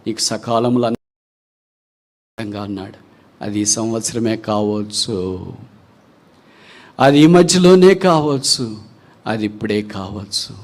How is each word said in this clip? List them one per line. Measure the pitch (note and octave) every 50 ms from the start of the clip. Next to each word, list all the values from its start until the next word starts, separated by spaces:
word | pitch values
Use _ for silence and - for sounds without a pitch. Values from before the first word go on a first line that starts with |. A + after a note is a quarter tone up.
నీకు | _ A2+ G#2+ - - -
సకాలంలో | A2+ G#2+ - A#2 A#2 A2+ A#2 B2 A#2+ B2 A#2+
అందంగా | A2+ A#2 - _ _ _ _ _ _ _ _ _ _ _ _ _ _ _ _ _ _ _ _ _ _ _ _ _ _ _ - A2 G2+ G#2 G2+ G2+
ఉన్నాడు. | G2+ G2+ F#2+ F#2+ G2+ - - _ _ _ _ _ _ _ _
అది | - G#2+ G2+ G#2
ఈ | G#2 G#2 -
సంవత్సరమే | A2+ A2 A2+ A2+ A2+ A2 - - A#2+ A2+ A2+ A2+ A2+ -
కావచ్చు, | - G#2+ G#2 G#2+ G#2 G#2 G#2 G#2 G#2 - - - - A2+ F#2 F2+ F#2+ F#2 F#2 F#2 F2+ F2+ - - _ _ _ _ _ _ _ _ _ _ _ _ _ _ _ _ _ _ _ - - - - - - _ -
అది | C3 C#3 C#3+ C#3+
ఈ | D3+
మధ్యలోనే | D#3+ F3 F3 F3 E3+ - F#3 F3+ F3 F#3 F#3 F3+ F#3+ F#3+
కావచ్చు, | F#3 G3 F#3 E3 D#3 D3 D3+ C#3+ C3+ C3 - - - B2+ A2 G#2+ G#2+ - - _ _ _ _ _ _ _
అది | A2 A2 A2 G#2+
ఇప్పుడే | G#2 G#2 - A2 G#2+ G#2 G#2 G#2 G#2 -
కావచ్చు. | G2+ G2 G2+ G2+ G#2 G2 F#2+ - - - - - G2+